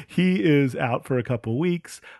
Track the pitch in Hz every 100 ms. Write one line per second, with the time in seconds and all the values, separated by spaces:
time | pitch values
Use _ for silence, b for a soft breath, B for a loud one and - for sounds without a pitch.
0 | B - 185 190 180 143 135 120 123 123
1 | - 127 117 120 113 120 175 175 - -
2 | B